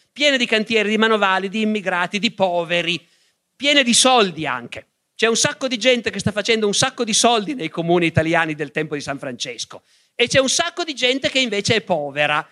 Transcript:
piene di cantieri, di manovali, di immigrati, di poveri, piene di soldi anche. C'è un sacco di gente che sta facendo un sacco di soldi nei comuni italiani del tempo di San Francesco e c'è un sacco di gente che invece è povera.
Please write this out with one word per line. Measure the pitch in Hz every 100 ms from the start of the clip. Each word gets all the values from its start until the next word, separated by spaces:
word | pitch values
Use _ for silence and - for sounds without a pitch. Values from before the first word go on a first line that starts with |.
| _
piene | - 294 269
di | 240
cantieri, | 220 214 220 202
di | 220
manovali, | 220 220 196 190 190
di | 214
immigrati, | 214 214 185 175 175 202
di | 185
poveri, | - 190 175 170 170 165 175 - _ _ _ _ _
piene | 285 285
di | 240
soldi | 226 254 247 196 156 143
anche. | 123 117 - - _ _ -
C'è | 226
un | 226
sacco | 294 285 262
di | 240
gente | 247 247 220
che | 196
sta | 214
facendo | 202 202 220 208
un |
sacco | 196 262 -
di | 226
soldi | - 233 233 208
nei | 262 160
comuni | - 165 180
italiani | 165 165 160 165 160
del | 151 143
tempo | 156 156
di | 147
San | 135 139
Francesco | 139 120 131 113 - 95 _ _ _
e | - 247
c'è | 277
un | 269
sacco | - 339 349
di | 330
gente | 240 254 262 294
che | 262
invece | 247 202 202 226
è |
povera. | - 165 143 139 147 151 -